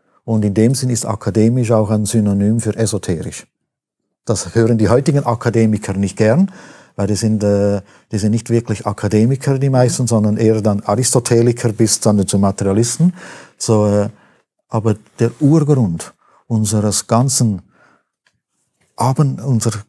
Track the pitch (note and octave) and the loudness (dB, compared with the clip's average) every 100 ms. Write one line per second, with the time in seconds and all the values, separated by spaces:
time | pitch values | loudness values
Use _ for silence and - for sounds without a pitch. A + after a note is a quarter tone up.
0 | _ _ - A2 G#2 G2 A2+ C3+ B2+ A#2 | _ _ -4 -2 0 2 2 2 -2 -4
1 | - G#2 - A2+ A2+ B2 A2+ A2+ G#2 G#2+ | -4 -6 -2 2 2 2 2 0 2 0
2 | G#2 A#2+ G#2 G2+ G2+ A2+ A2 G#2 A2 G2+ | 0 0 0 2 0 0 -2 -2 -2 -4
3 | - E2 - - - _ _ _ _ _ | -4 -6 -6 -12 -18 _ _ _ _ _
4 | _ _ - G#2+ E2+ A#2 A2+ A2+ G#2 B2 | _ _ -6 -4 -2 0 2 2 2 2
5 | C#3 C#3+ C3+ A#2+ B2 A2+ A2 G2+ - F#2+ | 2 0 0 -2 0 2 2 0 -4 -4
6 | G2 - G#2+ C#3 F#3+ - - - - - | -2 0 2 2 0 -2 -20 -20 -16 -6
7 | G2+ G2 A2+ G#2+ G#2 G2+ G2+ G2+ - - | -4 -2 0 0 0 2 0 -2 -6 -20
8 | _ G#2 G#2+ A2 - A#2 A#2 G#2+ - F#2+ | _ -4 0 -2 0 -2 -2 -6 -6 -4
9 | G2+ G#2+ A#2 C3 C#3 C3+ C#3 C3 B2 - | -2 2 2 0 -2 -2 0 2 2 0
10 | A#2+ A2+ G#2 G#2+ A2+ A2 G#2 G2+ - G#2 | 0 0 0 2 2 2 0 -2 -2 -2
11 | B2+ C3 A#2+ A#2 A#2+ A#2+ A#2 G#2 A2+ - | 0 0 2 2 2 0 -2 0 0 0
12 | A2 G#2 F#2 G2+ G2 G2 G2 G2+ A#2+ - | 0 2 2 0 0 0 0 0 0 0
13 | F3 - - - - - - A2 G#2+ G#2 | 0 0 -12 -20 -20 -10 -2 2 2 2
14 | G2+ - _ _ _ _ _ A2+ G#2+ G#2 | -2 -6 _ _ _ _ _ -4 -2 -4
15 | _ - A#2 - C#3+ D#3+ D3 C#3 G#2 E2 | _ -2 -2 0 2 4 2 2 0 -2
16 | - - _ _ - A2+ G#2+ A2 G#2 F#2+ | -10 -20 _ _ -6 -2 0 0 0 -2
17 | - A2+ C3+ - A#2 F#2+ - _ _ _ | 0 0 0 0 0 -2 -8 _ _ _
18 | _ _ _ _ _ _ _ _ _ - | _ _ _ _ _ _ _ _ _ -4
19 | B2 C3+ C#3+ C3 C#3 A#2 A#2 G#2 | -2 0 0 -2 -2 -2 -2 -6